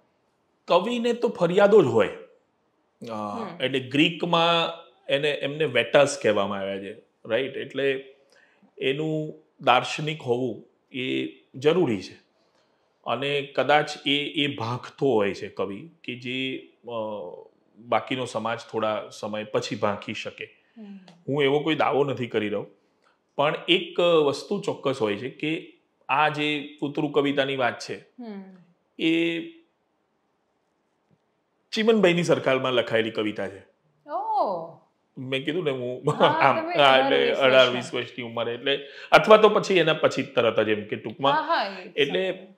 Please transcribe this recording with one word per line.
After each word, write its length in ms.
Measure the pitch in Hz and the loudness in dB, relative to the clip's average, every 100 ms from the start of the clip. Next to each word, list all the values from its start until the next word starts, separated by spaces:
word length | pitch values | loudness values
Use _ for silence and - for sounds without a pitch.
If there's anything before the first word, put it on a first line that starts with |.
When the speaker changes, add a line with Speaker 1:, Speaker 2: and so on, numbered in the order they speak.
| _ _ _ _ _ _ - | _ _ _ _ _ _ 0
Speaker 1:
કવિને 460 | 180 208 240 233 | 2 2 -2 -2
તો 140 | 233 240 | 0 -2
ફરિયાદો 540 | - 175 185 202 208 | 0 0 4 8 8
જ 40 | 135 | 6
હોય. 240 | 113 90 - - _ _ _ _ _ _ _ 120 | 4 2 -2 -16 _ _ _ _ _ _ _ -12
અ, 40 | |
Speaker 2:
હમ. 480 | 110 107 101 196 170 | -10 -8 -8 -10 -6
Speaker 1:
એટલે 180 | 131 135 | -4 -4
ગ્રીકમાં 1000 | 123 143 175 170 175 170 170 170 165 - - _ - | -2 2 2 0 -2 0 2 0 -2 -6 -18 _ -4
એને, 200 | 139 147 | -2 0
એમને 360 | 143 139 147 151 | -4 -6 -4 0
વેટાસ 540 | 123 117 147 139 - | 0 4 6 6 2
કહેવામાં 380 | 110 104 98 101 | 2 2 0 -4
આવ્યા 200 | 98 98 | -6 -8
છે, 220 | 98 - _ _ - | -10 -14 _ _ -4
રાઈટ? 320 | 113 135 - | -4 -2 -8
એટલે 580 | 120 135 139 135 - _ _ _ _ _ _ - | -8 -4 -2 -2 -8 _ _ _ _ _ _ -4
એનું 560 | 135 143 156 156 156 - _ - | -2 -2 -2 -4 -6 -12 _ -4
દાર્શનિક 600 | 127 123 135 - 151 156 | 2 2 2 -6 -6 -6
હોવું 440 | 131 120 127 104 - _ _ 131 | -2 -2 -2 -6 -14 _ _ -8
એ 320 | 131 131 131 - _ 135 | -4 -4 -6 -10 _ -2
જરૂરી 460 | 143 175 151 101 | 2 2 2 0
છે. 140 | - - _ _ _ _ _ _ _ _ - | -6 -18 _ _ _ _ _ _ _ _ -6
અને 360 | 120 139 143 | -4 -4 -4
કદાચ 480 | 139 - 131 151 147 - 143 | -2 0 4 4 2 -4 -2
એ, 100 | 143 | -2
એ 400 | 147 143 143 - | -2 -2 -2 -2
ભાંખતો 500 | 113 120 - - 139 | -6 -6 -10 -2 0
હોય 280 | 113 101 | 2 0
છે 140 | - 101 | -2 -8
કવિ, 420 | - 98 101 165 _ | -8 -8 -8 -16 _
કે 120 | - 123 | -14 -12
જે, 540 | 123 131 131 131 - _ 117 | -8 -6 -6 -8 -14 _ -12
અ, 100 | 117 107 104 90 90 - _ _ - | -8 -8 -8 -12 -16 -20 _ _ -20
બાકીનો 460 | 120 120 - 131 120 | -4 -2 -2 -6 -6
સમાજ 340 | 113 110 117 - | -6 -6 -6 -8
થોડા 380 | 113 107 104 - | -4 -4 -4 -8
સમય 320 | - 107 107 | -12 -10 -8
પછી 320 | 107 127 - 110 | -4 -4 -4 -4
ભાંખી 380 | 107 101 - | -4 -4 -8
શકે. 480 | 107 - - - _ _ - | -12 -12 -14 -16 _ _ -20
Speaker 2:
હમ. 220 | 208 196 - - - | -20 -20 -20 -16 -6
Speaker 1:
હું 140 | 143 | 0
એવો 160 | 139 147 | 2 2
કોઈ 160 | 160 156 | 0 0
દાવો 280 | 110 131 | 0 0
નથી 240 | 143 120 123 | -2 -4 -4
કરી 220 | 113 107 | -2 -2
રહ્યો, 180 | 101 - _ _ _ _ _ _ - | -4 -8 _ _ _ _ _ _ -2
પણ 200 | 147 160 - | -2 0 0
એક 320 | 170 - - | 0 0 0
વસ્તુ 640 | 175 165 147 135 - 202 | 4 4 2 -2 -4 -6
ચોક્કસ 360 | 156 131 139 127 | -4 -4 -4 -2
હોય 160 | 107 101 | -2 -4
છે 120 | 120 | -8
કે 500 | - 151 165 - _ _ _ - | -8 -6 -6 -10 _ _ _ -2
આ 200 | 135 151 | 2 2
જે 480 | 147 151 147 143 - | 0 -2 -4 -8 -8
કૂતરું 320 | 143 143 147 | -8 -4 -2
કવિતાની 440 | 143 143 143 135 135 | 0 2 0 -2 0
વાત 240 | 120 104 | -2 -4
છે, 180 | - 110 - - | -10 -14 -16 -18
Speaker 2:
હમ. 240 | 233 202 190 185 170 _ _ - | -16 -14 -16 -20 _ _ _ -4
Speaker 1:
એ 420 | 160 165 170 165 170 - _ _ _ _ _ _ _ _ _ _ _ _ _ _ _ _ _ _ _ _ _ | 0 0 -2 -4 -10 -18 _ _ _ _ _ _ _ _ _ _ _ _ _ _ _ _ _ _ _ _ _
ચિમનભાઈની 520 | - 220 220 185 170 | 0 2 4 4 4
સરકારમાં 500 | 156 131 135 131 131 | 2 2 2 0 0
લખાયેલી 380 | 127 113 113 110 | -2 0 0 0
કવિતા 380 | 110 107 104 95 | -2 -4 -4 -8
છે. 140 | 95 - _ _ _ 294 | -10 -20 _ _ _ -10
Speaker 2:
ઓહ! 680 | 330 440 415 269 175 165 147 _ _ _ - | -8 -4 -2 -2 -4 -10 -18 _ _ _ -14
Speaker 1:
મેં 280 | 127 135 135 | -6 -6 -4
કીધું 180 | 165 | -4
ને, 80 | 156 | -4
હું 400 | 131 123 127 135 | -4 -6 -6 -4
Speaker 2:
હા, 140 | - 175 | 2 4
Speaker 1:
આમ, 340 | - 139 - | 6 4 4
Speaker 2:
તમે 140 | - | 0
Speaker 1:
હા, 240 | - 139 131 | 6 8 8
એટલે 200 | 135 139 | 6 2
Speaker 2:
અઢાર 20 | |
વીસ 180 | 135 135 | 2 4
Speaker 1:
અઢાર 220 | 135 131 | 6 8
Speaker 2:
વર્ષના. 140 | 127 | 6
Speaker 1:
વીસ 200 | 123 123 | 2 -6
વર્ષની 300 | 127 120 - | -8 -8 -10
ઉંમરે, 300 | 117 117 117 | -8 -6 -6
એટલે 340 | 120 139 139 - - - | -4 -4 -4 -6 -18 4
અથવા 260 | 160 208 214 | 4 8 8
તો 120 | 208 | 8
પછી 260 | 208 175 185 | 4 2 2
એના 180 | 160 | 2
પછી 300 | 156 143 - | 2 2 0
તરત 360 | 127 - 117 107 | -2 0 2 2
જ, 100 | 107 | 0
એમ 160 | 107 101 | -2 -4
કે 100 | 120 | -10
ટૂંકમાં, 380 | 123 117 135 | -10 -2 0
Speaker 2:
હા, 60 | 311 | 0
હા, 400 | 302 320 202 190 | 0 -2 -2 -8
એ 80 | 180 - | -6 -2
Speaker 1:
એટલે, 360 | 147 180 190 | 0 0 -4
Speaker 2:
સમય. 160 | 170 - | -6 -14